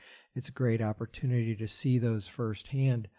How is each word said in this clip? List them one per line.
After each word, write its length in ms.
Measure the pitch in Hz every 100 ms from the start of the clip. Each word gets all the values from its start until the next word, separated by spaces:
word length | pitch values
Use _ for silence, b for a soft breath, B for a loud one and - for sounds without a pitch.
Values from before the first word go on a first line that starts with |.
| b b b
it's 160 | 123 -
a 40 |
great 280 | - 127 113
opportunity 760 | 110 107 113 - 131 123 113 107
to 120 | 110
see 300 | - 131 123
those 300 | 117 110 -
firsthand. 800 | - 110 104 - 135 135 120 104